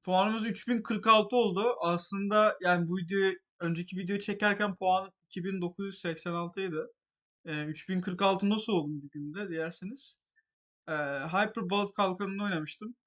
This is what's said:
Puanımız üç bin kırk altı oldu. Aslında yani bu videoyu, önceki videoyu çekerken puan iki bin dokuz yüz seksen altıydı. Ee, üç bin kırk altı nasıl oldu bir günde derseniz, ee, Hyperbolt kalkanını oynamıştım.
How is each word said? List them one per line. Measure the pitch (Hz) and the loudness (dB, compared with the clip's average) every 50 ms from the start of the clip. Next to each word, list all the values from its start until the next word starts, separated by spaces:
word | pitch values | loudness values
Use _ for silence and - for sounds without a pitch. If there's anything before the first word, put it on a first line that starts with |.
| _ | _
Puanımız | 185 185 185 196 214 220 226 220 | 4 4 4 6 4 2 0 -2
üç | 233 190 - - | -2 -2 -4 0
bin | 233 247 226 | 0 0 0
kırk | - - 220 196 - | 0 -2 -4 2 6
altı | 220 220 220 208 - 247 | 6 8 8 6 4 4
oldu. | 247 233 202 175 190 220 240 240 - | 4 4 4 2 2 2 2 0 2
Aslında | - 170 175 175 - - 196 196 202 202 208 214 214 208 - - | 0 0 0 0 -2 -6 -6 -4 -2 2 4 6 6 6 4 2
yani | 185 180 180 175 170 165 | 2 2 4 4 2 0
bu | 175 | 0
videoyu, | 190 180 165 196 196 190 190 180 - _ _ _ _ | -2 -2 0 2 4 4 2 2 -2 _ _ _ _
önceki | 175 165 170 165 175 - 190 | -2 -2 -2 -2 -4 -6 -6
videoyu | 180 196 175 202 202 | -6 -4 -2 -2 -2
çekerken | - - 208 202 220 208 202 208 214 208 185 | -2 -4 -2 0 2 2 2 2 0 -2 -2
puan | - 190 185 185 190 190 196 _ _ _ | 0 2 2 4 2 0 -4 _ _ _
iki | _ - 190 170 | _ -8 -6 -4
bin | 196 190 190 | -4 -2 -2
dokuz | 175 175 180 - 196 | -4 -4 -4 -6 -8
yüz | 196 185 - | -8 -8 -6
seksen | - 175 160 160 - 175 170 | -6 -6 -6 -4 -6 -4 -4
altıydı. | 170 175 170 175 196 190 185 156 156 156 - _ _ _ _ _ _ _ _ _ _ _ | -4 -4 -6 -6 -6 -6 -4 -4 -4 -6 -6 _ _ _ _ _ _ _ _ _ _ _
Ee, | 175 151 151 151 | -8 -6 -6 -4
üç | 151 156 - - - | -6 -6 -8 -6 -4
bin | 185 185 | -4 -2
kırk | 180 202 180 180 | -2 -4 -2 2
altı | 202 196 196 190 202 202 | 4 4 4 4 2 0
nasıl | 214 214 - - 208 | 0 0 0 0 0
oldu | 175 147 147 151 147 143 | 0 0 -2 -6 -8 -10
bir | - | -12
günde | _ 147 147 147 160 196 208 185 | _ -10 -10 -8 -8 -8 -8 -6
derseniz, | 165 160 160 165 165 - 180 196 254 277 - - - _ _ _ _ _ _ _ _ _ _ _ _ _ _ | -4 -4 -6 -6 -8 -10 -12 -12 -12 -12 -16 -18 -18 _ _ _ _ _ _ _ _ _ _ _ _ _ _
ee, | - 160 151 147 139 143 139 139 165 170 | -6 -4 -4 -4 -4 -4 -4 -4 -2 0
Hyperbolt | 190 214 214 - 233 190 175 196 202 202 202 - | 0 0 0 -2 -6 -2 0 0 0 0 0 0
kalkanını | - 202 190 185 180 202 190 190 196 208 | 0 0 0 0 -2 -4 -4 -4 -4 -2
oynamıştım. | 202 185 160 156 151 - - 214 226 247 _ _ | -2 -2 -2 -4 -6 -10 -12 -12 -14 -14 _ _